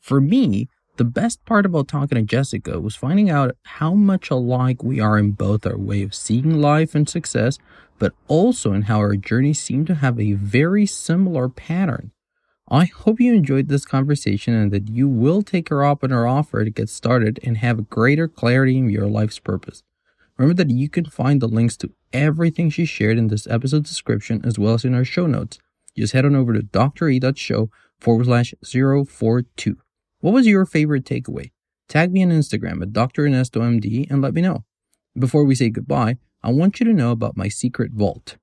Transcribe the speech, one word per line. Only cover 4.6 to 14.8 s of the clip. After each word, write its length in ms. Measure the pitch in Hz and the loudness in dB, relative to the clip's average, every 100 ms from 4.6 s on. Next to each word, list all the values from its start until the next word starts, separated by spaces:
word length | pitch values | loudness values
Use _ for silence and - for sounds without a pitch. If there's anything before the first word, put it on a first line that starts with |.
| 127 127 | 0 0
we 160 | 117 123 | -2 0
are 180 | 107 107 | 2 4
in 140 | 104 | 2
both 340 | 101 98 104 | 0 0 0
our 140 | - 101 | -2 -6
way 240 | 98 101 | -4 -4
of 100 | 104 | -4
seeing 480 | - - 113 143 160 | -8 -2 0 2 2
life 360 | 147 151 160 151 | 4 4 2 0
and 120 | 151 | 0
success, 480 | 170 - 120 113 139 _ - _ _ | -2 -4 -2 -2 -2 _ -20 _ _
but 140 | 104 - _ | -4 -4 _
also 460 | 151 220 240 - | 2 2 2 -2
in 100 | 98 | -2
how 160 | 104 107 | 0 0
our 160 | 104 | 2
journeys 460 | 101 - 117 143 151 | -2 -2 0 0 -2
seem 240 | - 127 | -4 -4
to 100 | 156 | -2
have 240 | 170 135 120 | 0 0 0
a 140 | 107 | -2
very 540 | 101 101 117 160 202 202 | -2 0 2 2 2 0
similar 600 | - - 170 190 160 127 | -2 -2 0 2 0 -4
pattern. 640 | - - 170 190 - - _ _ _ _ _ _ | -6 -6 -2 -2 -4 -10 _ _ _ _ _ _
I 180 | - 175 | 2 2
hope 340 | - - 220 | 0 -2 2
you 120 | 247 | 4
enjoyed 360 | 233 139 135 139 | 4 2 0 0
this 160 | 139 | -2
conversation 680 | - 135 135 143 - 101 - | -2 -2 0 -2 -2 -4 0
and 180 | 117 104 | 0 2
that 160 | 101 | 0